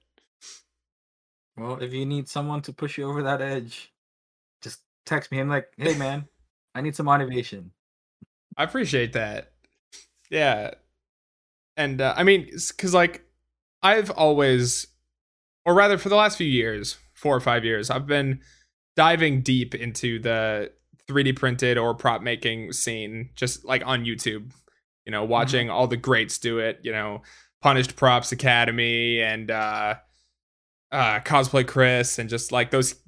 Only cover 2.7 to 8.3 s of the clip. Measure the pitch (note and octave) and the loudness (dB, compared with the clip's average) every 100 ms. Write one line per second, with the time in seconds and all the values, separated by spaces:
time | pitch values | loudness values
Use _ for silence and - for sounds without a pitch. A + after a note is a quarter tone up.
2.7 | C3 D3 D3 C#3 D3 C3+ C#3 C3+ C#3 A#2 | -10 -10 -8 -6 -4 -2 -2 -4 -6 -8
3.7 | - - _ _ _ _ _ _ _ - | -14 -20 _ _ _ _ _ _ _ -18
4.7 | - _ _ - D#3 - C3+ C3+ C#3+ - | -18 _ _ -6 -6 -4 -4 -2 -2 -4
5.7 | - D#3+ D3 C3+ C#3+ C#3+ _ _ _ _ | -4 -2 -2 -4 -6 -10 _ _ _ _
6.7 | - D3+ D3 D3+ C#3+ C3 B2+ A#2+ G2+ F#2 | -8 -6 -4 2 2 2 -4 -6 -12 -18
7.7 | _ _ _ _ _ - | _ _ _ _ _ -20